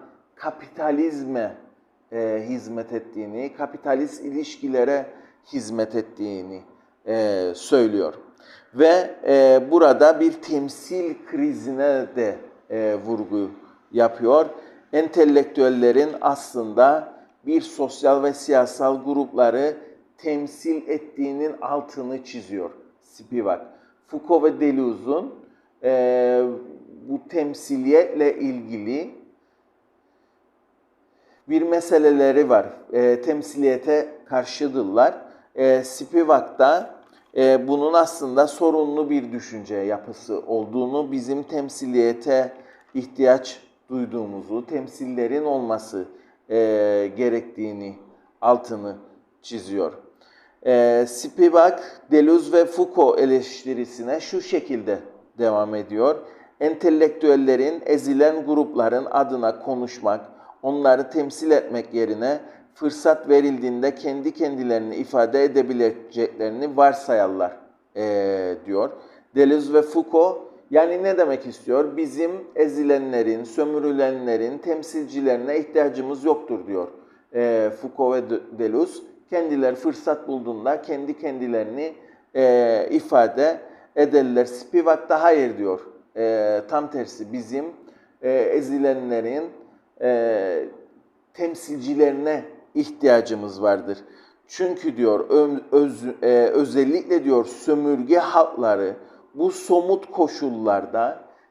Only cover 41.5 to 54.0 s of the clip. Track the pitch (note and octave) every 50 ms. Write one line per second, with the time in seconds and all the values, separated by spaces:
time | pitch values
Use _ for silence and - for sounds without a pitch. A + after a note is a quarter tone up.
41.5 | D#3+ D3 C#3 C3+ - - C#3 B2+ B2 A#2+ A#2 A#2 A#2 A#2 - D3 C3+ C3 B2+ B2+
42.5 | - - - - _ _ _ _ - C3 A#2+ - - C3+ C3 B2+ B2+ C3+ - -
43.5 | - - _ _ _ _ _ - B2+ B2+ B2 G#2+ A2+ A#2 A2 G2+ G2+ G2 F2+ F#2+
44.5 | A2 A#2+ B2 - D#3 C3+ C3 B2+ - - C3+ B2+ B2 B2 A#2+ A#2 C3+ D3 D3+ D3
45.5 | C#3 C3+ B2 A2+ A2 G#2+ G#2+ - G#2 F#2+ F2+ - - - _ _ _ _ _ -
46.5 | A2 A2+ A2+ A2 G#2+ G#2+ G#2 G#2 G#2 G2+ G2+ G2 F#2+ A2 B2 A#2+ A#2 A2+ A2+ -
47.5 | - G#2 G#2+ G#2+ G#2 G2+ G2+ G2 G2 - - - _ _ _ _ _ _ - A#2+
48.5 | B2 A#2+ - - A2+ G#2 G2+ G2+ G2 G2+ - - _ _ _ _ _ _ - -
49.5 | A#2 A2 F2+ F#2+ G2+ G2 F2 D#2 - - - _ _ _ _ _ _ _ _ _
50.5 | _ _ - B2+ B2 A#2+ A#2+ A#2+ A#2+ A#2+ B2 A#2+ - - - - - F#3+ F3 E3+
51.5 | D#3+ E3+ E3 F#3 F3+ - - - - - - - D3+ D3+ D3 D#3 E3+ E3+ D3+ D3
52.5 | E3 E3+ E3+ E3+ - F3+ F3+ F3+ - F3+ D3 B2+ - F2+ C3+ C3 C3 B2+ A#2+ -
53.5 | - - - C3 B2+ A#2+ A#2+ A#2 - A#2